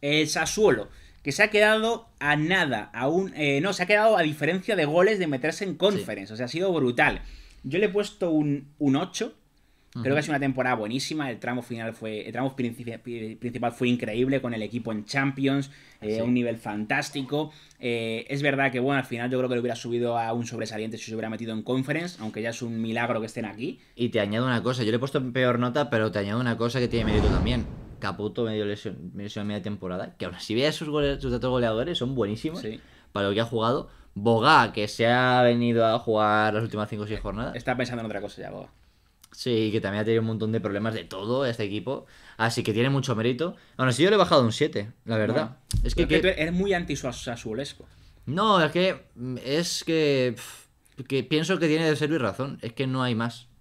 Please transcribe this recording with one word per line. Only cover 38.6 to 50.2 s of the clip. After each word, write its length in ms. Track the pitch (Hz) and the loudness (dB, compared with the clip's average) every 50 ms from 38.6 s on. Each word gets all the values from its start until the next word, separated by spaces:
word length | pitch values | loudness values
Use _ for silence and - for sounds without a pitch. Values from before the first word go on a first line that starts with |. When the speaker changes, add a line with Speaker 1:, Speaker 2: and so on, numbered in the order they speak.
| - - _ _ _ _ _ _ _ _ _ _ _ _ - | -14 -16 _ _ _ _ _ _ _ _ _ _ _ _ -16
Speaker 2:
Sí, 340 | - - 123 120 110 110 107 | -8 -2 0 2 2 2 2
que 100 | 101 110 | 2 0
también 200 | 90 98 98 104 | 0 0 -2 -2
ha 40 | 107 | 2
tenido 160 | 110 113 113 | 2 2 2
un 60 | 110 113 | 2 0
montón 240 | 113 107 110 107 110 | -2 -2 -2 0 0
de 80 | 113 | 0
problemas 320 | 90 107 98 101 107 113 110 | -2 -2 -2 -2 -2 -2 -4
de 100 | 107 85 | -4 -8
todo 420 | 82 - 95 98 107 123 131 139 | -8 -10 -8 -4 -2 -2 0 0
este 180 | 127 117 - 110 | -2 -2 -4 -4
equipo. 420 | 101 98 107 92 123 135 135 - - - - - - - - | -4 -4 -6 -6 -6 -8 -8 -10 -16 -20 -20 -20 -20 -6 -2
Así 260 | 113 117 117 - 104 | 0 0 0 0 0
que 80 | - 107 | 0 2
tiene 160 | 107 120 135 | 2 2 2
mucho 260 | 139 139 127 - 123 | 2 0 0 0 -2
mérito. 400 | 104 110 120 131 127 156 175 - - - _ _ - | 0 2 0 0 0 -2 -4 -4 -8 -18 _ _ 0
Aún 120 | 131 127 | 0 0
así, 120 | 123 120 | 4 4
yo 80 | 156 185 | 4 4
le 60 | 214 | 6
he 40 | 208 | 6
bajado 240 | 185 170 175 151 123 | 6 6 6 6 6
un 80 | 113 110 | 4 2
siete, 380 | - 147 - - 110 101 107 - _ _ | 2 0 0 0 -4 -6 -6 -12 _ _
la 140 | - 113 110 | -4 0 0
verdad. 400 | 107 104 113 143 156 151 - - _ _ | 2 2 2 0 0 -2 -8 -16 _ _
Speaker 1:
Bueno, 120 | - - - | -2 0 0
Speaker 2:
Es 100 | - - | 0 2
que, 140 | 175 170 139 | 0 0 2
Speaker 1:
pero 80 | 156 | 2
es 60 | 160 | 2
que 60 | 156 185 | 4 2
Speaker 2:
que 40 | 190 | 0
Speaker 1:
tú 60 | - | 0
eres 120 | 156 160 175 | -2 -2 0
muy 200 | 180 190 202 190 | 0 0 2 0
anti-sassuolesco. 1120 | 175 165 143 147 135 - 135 120 - - - 117 113 - 117 107 117 143 139 - - - - - - - - - - - | -2 -2 -4 -6 -6 -4 -6 -8 -8 -8 -10 -10 -8 -8 -6 -6 -6 -6 -8 -10 -16 -20 -20 -20 -20 -20 -20 -20 -16 -10
Speaker 2:
No, 380 | - 131 170 208 220 208 185 160 | -6 -2 0 2 4 6 4 4
es 80 | 147 | 4
que, 300 | 151 175 180 190 160 123 - - _ - 120 127 127 120 - | 2 2 2 2 0 -2 -10 -20 _ -12 -10 -8 -8 -8 -4
es 400 | 127 139 156 170 175 - - - | -2 0 0 0 -2 -4 -6 -2
que, 500 | - 165 160 156 147 139 135 | 0 2 2 4 4 4 4